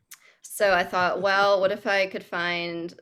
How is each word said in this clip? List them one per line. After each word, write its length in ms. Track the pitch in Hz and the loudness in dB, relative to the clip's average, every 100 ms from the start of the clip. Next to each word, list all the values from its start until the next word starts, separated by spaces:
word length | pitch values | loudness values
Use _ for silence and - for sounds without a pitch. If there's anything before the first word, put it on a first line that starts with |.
| _ - _ _ | _ -20 _ _
so 320 | - - 208 | -14 0 2
I 100 | 180 | 4
thought, 380 | 185 185 180 - | 2 0 0 0
"Well, 380 | 196 196 202 202 | 0 2 4 4
what 120 | 190 | 0
if 160 | 208 226 | -4 -2
I 200 | 196 190 | 0 0
could 160 | 208 | -4
find, 720 | - 180 175 175 170 170 170 - | -8 -6 -4 -4 -6 -6 -10 -12